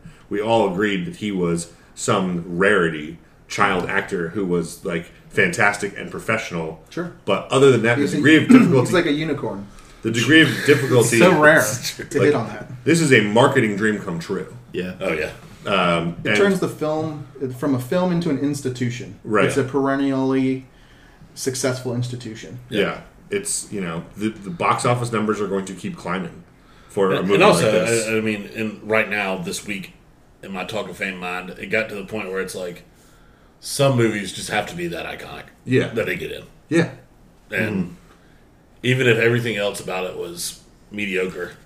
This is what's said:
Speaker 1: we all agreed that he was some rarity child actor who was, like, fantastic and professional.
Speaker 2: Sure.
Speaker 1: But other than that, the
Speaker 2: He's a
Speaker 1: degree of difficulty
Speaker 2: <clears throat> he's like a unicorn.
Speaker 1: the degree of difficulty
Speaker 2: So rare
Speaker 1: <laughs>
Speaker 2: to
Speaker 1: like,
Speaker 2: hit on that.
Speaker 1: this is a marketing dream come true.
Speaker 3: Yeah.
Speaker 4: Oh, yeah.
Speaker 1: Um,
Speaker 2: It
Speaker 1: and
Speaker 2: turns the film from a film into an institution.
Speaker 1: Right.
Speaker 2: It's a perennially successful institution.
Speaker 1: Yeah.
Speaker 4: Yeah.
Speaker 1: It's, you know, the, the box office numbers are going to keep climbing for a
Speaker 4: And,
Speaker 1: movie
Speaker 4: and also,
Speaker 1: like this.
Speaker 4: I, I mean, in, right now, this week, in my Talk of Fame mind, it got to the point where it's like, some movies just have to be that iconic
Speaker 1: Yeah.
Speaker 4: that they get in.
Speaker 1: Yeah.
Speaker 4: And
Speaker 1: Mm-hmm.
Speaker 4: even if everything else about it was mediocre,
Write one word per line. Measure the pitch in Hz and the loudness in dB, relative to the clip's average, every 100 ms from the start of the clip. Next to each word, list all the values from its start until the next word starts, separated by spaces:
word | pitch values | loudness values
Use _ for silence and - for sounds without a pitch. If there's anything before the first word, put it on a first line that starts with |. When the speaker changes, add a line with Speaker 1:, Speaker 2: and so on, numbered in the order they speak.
| - - - | -14 -20 -6
Speaker 1:
we | 101 | -4
all | 107 113 101 | 2 2 2
agreed | 90 107 98 | 2 0 0
that | 85 85 | -4 -6
he | 104 | -4
was | 95 87 85 - - - | -2 0 -2 -4 -14 -20
some | - - 107 92 87 90 87 | -6 -2 0 0 -4 -6 0
rarity | 98 101 85 78 76 85 - _ - | 4 4 2 -2 -8 -14 -20 _ -10
child | - 101 92 87 | 0 2 2 -2
actor | 98 - 95 82 | -4 -4 -4 -4
who | 107 95 | -4 -2
was, | 87 80 - | -2 -2 -8
like, | 95 87 85 - - | -6 -6 -8 -16 -4
fantastic | - 92 85 104 - 101 - | 0 2 2 0 0 -6 -8
and | 90 | -12
professional. | 90 - 110 - 87 80 82 - | -8 -4 -4 -4 -6 -8 -10 -12
Speaker 2:
Sure. | - 175 - - | -10 -10 -8 -4
Speaker 1:
But | 92 - | -2 0
other | 131 139 | 4 6
than | 113 | 6
that, | 110 123 | 4 2
the | |
Speaker 2:
He's | 143 | 0
a | - | 2
Speaker 1:
degree | 131 156 | 6 6
of | 120 | 8
difficulty | 254 208 131 | 8 8 4
Speaker 2:
<clears throat> | 117 | 4
he's | |
like | 180 165 | 2 2
a | |
unicorn. | 143 160 131 113 101 101 - - - | -2 -2 -4 -6 -8 -12 -18 -20 -8
Speaker 1:
the | 113 | -4
degree | 117 110 160 | -2 4 6
of | 156 113 - | 6 4 2
difficulty | 139 - 123 110 117 | 2 4 4 4 6
Speaker 2:
So | 180 160 | 6 8
rare | 151 156 | 8 6
Speaker 1:
<laughs> | 107 110 - - | 4 -2 -8 -10
Speaker 2:
to | |
Speaker 1:
like, | - | -4
Speaker 2:
hit | 143 147 | 2 4
on | 139 107 | 2 -2
that. | 107 - - | -10 -14 -6
Speaker 1:
this | 135 165 | 0 2
is | 151 | 6
a | 123 | 6
marketing | 104 110 135 127 110 98 | 6 4 4 4 0 0
dream | 107 101 | 0 0
come | 90 82 | -4 -8
true. | - 95 - - - | -6 -6 -6 -14 -10
Speaker 3:
Yeah. | - 92 92 | -8 -6 -6
Speaker 4:
Oh, | 92 | -4
yeah. | 78 73 - - - - | -2 -4 -8 -18 -12 -2
Speaker 1:
Um, | 95 87 85 85 - | 2 2 2 -2 -4
Speaker 2:
It | 113 | 0
Speaker 1:
and | 104 | 4
Speaker 2:
turns | 202 180 | 4 2
the | 135 | -2
film | - 151 156 156 151 - - 131 123 | -4 -4 -2 -4 -8 -14 -10 -10 -4
from | 147 | -2
a | 131 | -2
film | - 180 180 | 0 0 2
into | 170 170 | 0 0
an | 131 | 0
institution. | 143 143 - 123 120 - 90 - | -2 -2 -6 -4 -4 -6 -12 -14
Speaker 1:
Right. | - 107 | -2 2
Speaker 2:
It's | 92 131 | 2 2
a | |
perennially | 127 139 139 139 139 135 131 135 131 131 - - - - - - - | 0 0 0 0 0 0 0 0 0 -2 -8 -20 -20 -20 -20 -20 -20
successful | - 135 127 131 123 127 | -10 -8 -4 -4 -4 -4
institution. | 120 120 117 110 110 80 123 - | -4 -6 -8 -12 -14 -14 -16 -6
Speaker 1:
Yeah. | 104 | -2
Speaker 4:
Yeah. | 87 71 - - - | -2 -4 -12 -20 -6
Speaker 1:
It's, | 101 - - - | -6 -4 -6 -6
you | 104 | -6
know, | 87 82 - - | -6 -6 -10 -6
the, | 107 | -6
the | - 95 | -6 -10
box | 85 104 120 | -4 0 0
office | 127 123 117 | 0 0 -2
numbers | 110 107 104 | -2 -2 -2
are | 98 | -2
going | 98 95 | -2 -4
to | |
keep | 92 104 85 | -8 -10 -8
climbing | 87 95 85 - - - - - - | -6 -6 -6 -12 -20 -20 -20 -20 -8
for | - 95 | 0 2
a | 92 | 2
Speaker 4:
And, | 92 | 2
Speaker 1:
movie | 101 | 6
Speaker 4:
and | |
also, | 202 - | 6 6
Speaker 1:
like | 110 107 113 | 4 2 2
this. | 117 110 | 0 0
Speaker 4:
I, | 110 | -2
I | |
mean, | 110 104 101 | -2 -4 -6
in, | 113 110 98 107 | -8 -8 -8 -2
right | 110 101 | 0 0
now, | 104 98 95 | -2 -2 -4
this | 87 92 - | -6 -8 -8
week, | 101 87 - - _ _ _ | -10 -12 -18 -20 _ _ _
in | 95 | -12
my | 95 | -10
Talk | 90 110 95 | -6 -6 -8
of | 87 | -8
Fame | 98 92 | -8 -6
mind, | 90 90 92 | -8 -8 -10
it | - 101 | -12 -4
got | 110 110 | -2 -2
to | |
the | 104 | -8
point | 95 107 95 | -8 -8 -6
where | 95 | -6
it's | 92 | -6
like, | 98 90 85 - _ _ - - _ _ _ | -6 -10 -10 -18 _ _ -20 -20 _ _ _
some | - - 139 123 | -10 0 2 4
movies | 113 104 95 | 2 0 -6
just | - 95 | -10 -6
have | 110 90 | -4 -4
to | |
be | 85 87 | -6 -8
that | 82 - | -8 -10
iconic | - - 73 - - | -12 -14 -16 -18 -16
Speaker 1:
Yeah. | - 127 - | -2 0 0
Speaker 4:
that | 113 98 | -2 -4
they | 87 | -4
get | 76 | -8
in. | 73 - - - | -10 -14 -20 -2
Speaker 1:
Yeah. | 165 165 - - _ - _ _ | 0 0 -4 -20 _ -20 _ _
Speaker 4:
And | 101 110 98 | -4 -2 -2
Speaker 1:
Mm-hmm. | 85 - - - _ - _ _ _ - | -4 -10 -20 -20 _ -20 _ _ _ -6
Speaker 4:
even | 123 127 127 | 0 2 4
if | 113 | 4
everything | 117 120 117 104 | 4 2 0 -2
else | 101 95 | -2 -4
about | - 92 | -6 -6
it | 92 90 | -6 -6
was | 87 85 - - - _ _ | -10 -10 -12 -12 -20 _ _
mediocre, | 104 104 92 92 87 87 - | -8 -4 -2 -4 -6 -12 -14